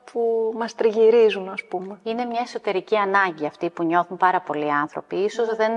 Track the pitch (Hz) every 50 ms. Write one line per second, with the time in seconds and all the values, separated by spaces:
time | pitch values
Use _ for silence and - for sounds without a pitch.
0 | _ - - 233 233 226 226 226 226 220 226 220 233 220 - - 226 226 208 226
1 | 220 220 233 240 220 214 196 196 185 190 196 196 - - - 180 185 190 208 196
2 | - 220 226 240 247 240 233 233 247 240 - 226 - 214 185 185 175 - 220 208
3 | 202 190 196 202 190 185 160 156 147 147 - - 175 170 - - 170 160 170 175
4 | 170 175 190 180 185 180 180 180 - - 147 147 147 147 147 143 147 151 - 151
5 | - - 170 175 196 214 - - 233 220 220 220 220 220 226